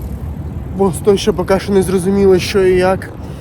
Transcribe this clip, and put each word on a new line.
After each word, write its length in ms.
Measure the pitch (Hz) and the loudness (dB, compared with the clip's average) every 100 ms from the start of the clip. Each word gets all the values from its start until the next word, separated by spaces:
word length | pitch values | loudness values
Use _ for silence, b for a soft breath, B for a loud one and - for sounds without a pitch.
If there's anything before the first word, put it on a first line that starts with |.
| - - - - - - - 185 | -10 -8 -8 -8 -8 -10 -8 0
Бо 140 | 196 | 0
з 60 | - | 2
того, 200 | 214 196 | 2 2
що 160 | 214 | 0
поки 260 | 180 175 190 | -2 0 0
що 140 | - | 2
не 80 | 196 | 0
зрозуміло, 580 | 185 190 180 196 196 185 | 2 0 0 4 4 4
що 240 | - 202 | 2 2
і 140 | 185 185 | 2 4
як, 320 | 185 190 - - B B | 2 0 -6 -12 B B